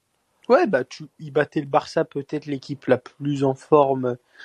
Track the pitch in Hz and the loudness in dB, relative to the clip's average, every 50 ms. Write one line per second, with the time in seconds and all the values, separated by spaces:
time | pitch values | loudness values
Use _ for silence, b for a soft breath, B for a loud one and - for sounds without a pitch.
0 | _ _ _ _ _ _ _ _ _ - 240 349 359 214 147 127 123 - - - | _ _ _ _ _ _ _ _ _ 2 2 2 2 2 0 -2 -2 -4 -10 -18
1 | 156 - _ - 160 151 135 151 143 - - 156 143 139 151 147 - - - 165 | -18 -20 _ -16 -12 -4 -2 -2 -2 0 -2 -6 -4 0 -2 -2 -2 -2 -4 -4
2 | 156 - - 143 135 - 156 147 - 151 143 131 - - 110 - - 135 123 120 | -4 -4 -6 -10 -8 -8 -8 -8 -6 -6 -8 -8 -8 -12 -12 -6 0 0 0 0
3 | - - _ - 139 147 143 135 139 135 135 - - - 156 147 139 135 135 131 | 0 -12 _ -8 -4 -4 -2 0 0 0 -2 -2 0 4 4 4 4 4 2 -2
4 | 127 123 123 - B B B B | -2 -4 -4 -6 B B B B